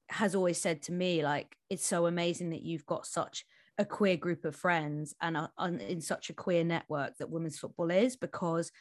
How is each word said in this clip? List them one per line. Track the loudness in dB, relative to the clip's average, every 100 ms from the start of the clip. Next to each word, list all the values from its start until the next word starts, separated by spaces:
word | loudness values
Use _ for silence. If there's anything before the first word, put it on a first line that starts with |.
| -8
has | 0 2
always | 4 2 2
said | 0 -2
to | -2
me, | 0 2 2
like, | 2 0 -4 -16 -8
"It's | -4 0
so | 2 2
amazing | 2 0 0 -4
that | -6
you've | -6 -6 -4
got | -6 -4
such | -4 -4 -8 -14 _ _ -2
a | -2
queer | 4 4 4
group | 0 -2 -4
of | 0
friends | 2 2 0 -4 -6 -4
and, | -2 -2
uh, | -4 -4
and | -2 -2
in | -4 -4
such | -4 -6 -6
a |
queer | -6 2 2
network | 4 0 -2 -2 -2 -4
that | -6
women's | -4 -4 -6
football | -10 -2 2
is," | 4 4 2
because | -8 -2 0 0 -2 -8